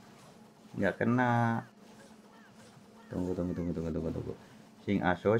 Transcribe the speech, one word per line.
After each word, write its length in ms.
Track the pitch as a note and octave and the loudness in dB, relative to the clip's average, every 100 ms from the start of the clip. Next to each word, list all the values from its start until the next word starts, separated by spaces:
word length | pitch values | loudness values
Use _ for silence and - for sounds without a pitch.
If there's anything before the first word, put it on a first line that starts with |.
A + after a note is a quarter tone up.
| - - - - - - - - | -20 -20 -20 -20 -20 -20 -14 -2
Nggak 160 | G2 | -2
kena. 720 | F2+ G#2+ B2 B2 A#2+ A#2 A#2 - - - - - - - - - - - - - - - | 0 2 2 4 4 2 0 -4 -14 -20 -20 -20 -20 -20 -20 -20 -20 -20 -20 -20 -20 -10
Tunggu, 240 | F2+ F2+ | -6 -4
tunggu, 160 | F2+ F2+ | -2 -2
tunggu, 220 | F2 F2 | -2 -4
tunggu, 160 | E2 E2 | -4 -4
tunggu, 200 | D#2+ D#2+ | -4 -4
tunggu. 200 | - D#2 - - - - - - | -4 -6 -10 -16 -20 -20 -10 -2
Sing 160 | G2 | 0
aso, 320 | F2 F2 G2+ A2+ | 2 2 2 2